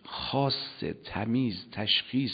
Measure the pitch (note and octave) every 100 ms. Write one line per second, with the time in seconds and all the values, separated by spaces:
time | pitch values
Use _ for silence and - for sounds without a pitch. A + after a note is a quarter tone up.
0 | - - - C3 C#3 C3 - - - -
1 | - F#2 A2 B2 B2 F#2 - - G#2 -
2 | - C3 C3